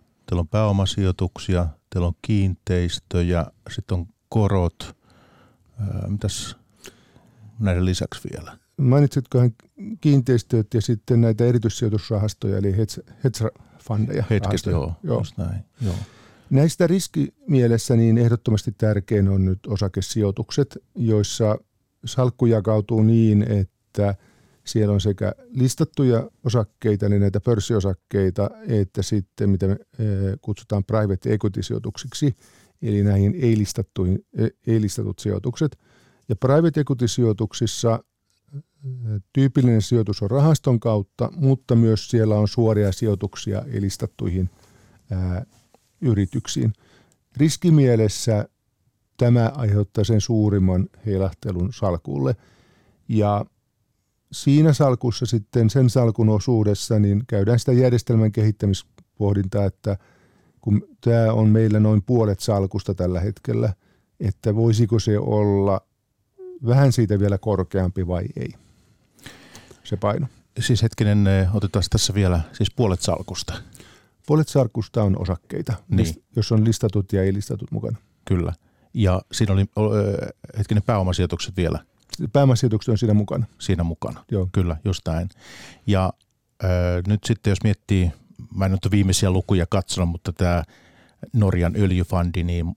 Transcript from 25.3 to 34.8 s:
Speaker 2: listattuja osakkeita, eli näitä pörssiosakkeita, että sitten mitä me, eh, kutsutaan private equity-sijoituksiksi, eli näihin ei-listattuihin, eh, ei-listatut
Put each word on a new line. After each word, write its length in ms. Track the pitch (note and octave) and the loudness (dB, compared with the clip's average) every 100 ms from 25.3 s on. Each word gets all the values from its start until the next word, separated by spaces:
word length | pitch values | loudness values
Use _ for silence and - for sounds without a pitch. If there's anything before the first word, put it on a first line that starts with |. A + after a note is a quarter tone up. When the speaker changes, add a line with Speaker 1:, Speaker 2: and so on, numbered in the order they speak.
| - - | -6 -10
Speaker 2:
listattuja 800 | A3+ B2+ - D#3 - C3 A2+ - - | -2 -2 0 -4 0 2 0 -2 -8
osakkeita, 640 | B2+ A#2 G#2 _ A2+ G#2 G#2 | -2 -2 -2 _ -2 0 2
eli 140 | G2+ | 2
näitä 200 | G2+ G2 | 2 0
pörssiosakkeita, 1080 | B2 A2+ - A2 F#2+ F2+ _ G2+ F#2+ F2+ G2+ A3 G#3+ | 0 -2 0 -2 -2 -4 _ -2 0 0 -4 -6 -4
että 340 | A2+ F#2+ - | -2 -2 -4
sitten 480 | F#2+ G#2 F#2 - G2+ | -4 -4 -4 -4 0
mitä 180 | F#2+ F#2+ | 0 0
me, 60 | |
eh, 340 | G2+ - - A2 G2 G2 G2 | -4 -8 -8 -4 -2 -4 -6
kutsutaan 420 | - G2+ - G#2 | -8 -10 -6 -6
private 500 | F#2+ A2 G#2 F#2 - | -2 -2 0 -2 -2
equity-sijoituksiksi, 1000 | G#2+ G#2 G2 - A2 A2 - B2+ - D3 - _ _ _ _ | -2 -2 -4 -6 -6 -8 -10 -14 -4 -4 -4 _ _ _ _
eli 220 | A2+ G2+ | -4 0
näihin 320 | G#2 G2 G2+ F3 | 2 2 2 2
ei-listattuihin, 840 | B2 A2 G2+ - A2 - F#2 F#2+ - - | 0 2 0 -4 -6 -4 -2 -2 -4 -4
eh, 120 | A2+ - - | -4 -4 -2
ei-listatut 520 | A2+ | 0